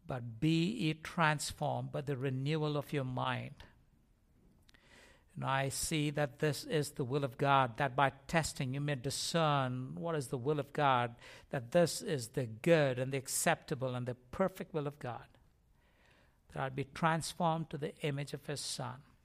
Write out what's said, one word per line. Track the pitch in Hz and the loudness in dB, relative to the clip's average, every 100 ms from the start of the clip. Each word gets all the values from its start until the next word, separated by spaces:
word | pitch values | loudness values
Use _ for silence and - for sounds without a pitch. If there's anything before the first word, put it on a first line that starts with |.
| - | -6
but | 131 120 110 | -8 -6 0
be | 156 165 | 2 4
ye | 170 240 156 | 2 2 -2
transformed | 156 - - 156 151 - - 143 127 131 | -2 -6 2 4 2 -4 -4 -2 -2 -4
by | 147 | -6
the | 135 135 | -4 -2
renewal | 139 131 135 156 151 147 | -2 0 0 0 0 -2
of | 139 | -2
your | 147 | -2
mind." | 127 127 131 123 123 143 - _ _ _ _ _ _ _ _ _ - - _ - - - _ | -2 -2 -2 -2 -6 -14 -20 _ _ _ _ _ _ _ _ _ -20 -20 _ -20 -20 -20 _
And | - | -8
I | 131 135 135 | -2 0 0
see | - - 160 147 | -2 -2 0 0
that | 147 147 - | 0 -4 0
this | 151 143 | 0 0
is | 285 156 139 | -2 -2 -2
the | - | -4
will | 123 147 | -2 0
of | 139 120 | -2 2
God, | 143 139 127 110 | 6 6 4 0
that | 139 | 0
by | 127 139 - - | 4 2 2 0
testing | 165 151 - 131 | 0 0 -4 -4
you | 139 | -2
may | 147 139 | -2 -2
discern | 135 - - 170 156 143 127 127 131 | -2 -4 0 2 4 4 2 -2 -6
what | 170 170 160 | -6 -2 -2
is | 127 | -2
the | 131 | -2
will | 123 151 | 0 0
of | 135 | -2
God, | - 143 127 120 117 - - - | 2 4 6 2 -4 -18 -20 -6
that | 139 117 | -6 4
this | 175 170 - | 4 6 2
is | 220 147 113 | -2 -2 -2
the | - 120 | -4 -4
good | 110 165 165 139 123 | -2 6 6 6 2
and | 131 | -2
the | 135 | -4
acceptable | - - 175 160 - 135 131 | -2 0 2 2 -2 -4 -2
and | 123 123 | -2 -4
the | 120 | -6
perfect | - - 190 - 180 | -10 0 0 0 -6
will | 160 143 | -4 -4
of | 143 | -6
God, | 123 113 - - _ _ _ _ _ _ _ _ _ _ _ | -8 -8 -14 -20 _ _ _ _ _ _ _ _ _ _ _
that | 147 | -6
I'd | 135 | -4
be | 131 | -4
transformed | 135 - 165 165 - - 170 160 156 | -8 0 2 2 -2 0 0 0 -4
to | 143 | -6
the | 156 - | -8 -4
image | 151 139 143 | -4 -4 -6
of | 147 - | -8 -6
his | 139 | -6
Son | - - 123 127 - - | -6 -6 -6 -8 -18 -20